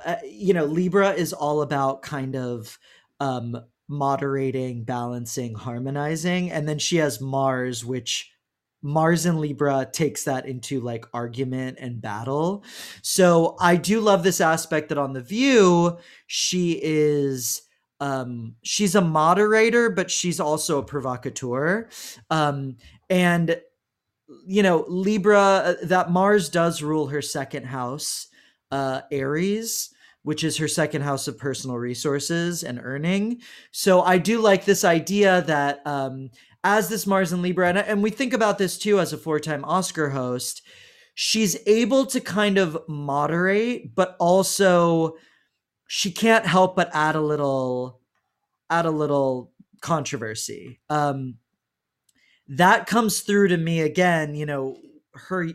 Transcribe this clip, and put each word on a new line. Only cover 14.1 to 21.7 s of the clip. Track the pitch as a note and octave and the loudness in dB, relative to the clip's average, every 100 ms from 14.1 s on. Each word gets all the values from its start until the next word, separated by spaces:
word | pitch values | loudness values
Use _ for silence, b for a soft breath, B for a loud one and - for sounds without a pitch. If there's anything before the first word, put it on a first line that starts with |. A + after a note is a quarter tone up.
| G3 | 4
this | F3 F3 | 4 2
aspect | E3 D#3+ - D#3 D3+ | 2 0 0 -4 -2
that | D3 | -2
on | C3+ | -4
The | C3+ | -6
View, | A#2 G#3 C4+ B3+ F#3+ E3+ E3+ E3+ B B - | -6 0 4 6 6 6 4 0 B B -10
she | - - F3+ F3 D#3+ | -4 -2 0 0 -2
is, | D#3 D#3 D3+ D3 C#3 C3 B2 - - _ _ - | 0 2 2 2 0 -2 -6 -8 -10 _ _ -10
um, | C#3+ C3+ B2+ A#2+ A2+ A#2 | -6 -6 -6 -10 -12 -12
she's | - - G3+ G#3 | -6 -2 2 4
a | |
moderator, | F3 D#3 D#3 F#3 G#3+ A3 A3+ A#3+ A#3 | 4 4 4 4 4 4 4 4 2
but | F#3 F3+ | 0 -2
she's | - F3+ E3 | -2 -2 -2
also | D#3 D3+ - D3 | -2 -2 0 -2
a | |
provocateur. | B2+ C#3+ B2+ B2 C3 A2 B2+ B2 D3+ | -2 -6 -6 -6 -8 -8 -6 -2 0